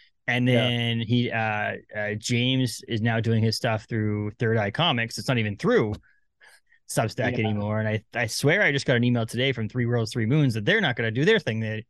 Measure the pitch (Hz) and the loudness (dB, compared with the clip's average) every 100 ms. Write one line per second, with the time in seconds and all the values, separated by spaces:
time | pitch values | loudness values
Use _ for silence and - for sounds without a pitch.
0 | _ _ - 123 123 123 123 120 117 117 | _ _ -4 0 4 4 4 0 0 -2
1 | 107 120 120 113 110 104 107 101 - 107 | 0 0 2 0 -2 -2 -4 -6 -10 -8
2 | 104 104 - 120 123 131 127 - - 113 | -6 -4 -2 0 2 2 0 -4 -6 -2
3 | 117 113 110 113 110 - 123 110 - 113 | 0 0 2 2 2 0 -2 -2 -4 -4
4 | 107 104 104 101 113 113 101 98 170 123 | -2 -2 -6 -4 0 0 0 0 0 0
5 | 113 - 107 123 107 101 180 240 110 104 | -2 -6 -2 0 0 -2 0 2 0 -4
6 | _ _ _ _ - - _ _ - - | _ _ _ _ -20 -20 _ _ -8 -2
7 | 117 - 107 117 110 104 104 107 110 107 | -2 -2 -2 0 0 0 -2 -2 -2 -2
8 | - 113 117 - 139 185 190 139 - 123 | -4 -4 -4 0 2 4 2 0 2 2
9 | 120 120 110 117 131 127 110 127 120 120 | 4 2 -2 -2 -2 -2 -4 -2 0 0
10 | 113 123 110 151 139 110 104 214 170 120 | -2 -2 0 4 2 2 0 2 2 0
11 | 113 110 165 220 - 110 110 110 - | -2 2 4 4 2 -4 -4 -6 -8